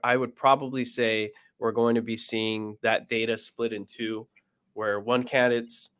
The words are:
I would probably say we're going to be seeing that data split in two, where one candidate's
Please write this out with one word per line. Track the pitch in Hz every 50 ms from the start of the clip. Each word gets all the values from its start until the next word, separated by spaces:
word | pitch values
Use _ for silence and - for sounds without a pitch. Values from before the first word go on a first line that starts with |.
| -
I | 123 123
would | 131 127 120 -
probably | - - 135 135 143 143 131 135 131 123
say | 117 - - 120 113 110 110 107 104 - _ _ _ _ -
we're | 117 113 104
going | 117 117 117 117
to | 117
be | 113 117 113
seeing | 110 - - - 113 110 110 110 107 107 107 107 -
that | - 113 110 - -
data | - 123 113 113 113 113
split | 110 - - - - 117 117 113
in | 104 98
two, | 98 - - 117 110 113 107 - _ _ _ _ _ _ _ _ _ -
where | 107 107 107 101 104
one | 101 113 123 127 123
candidate's | 123 - 131 123 123 120 120 117 117 - - - - _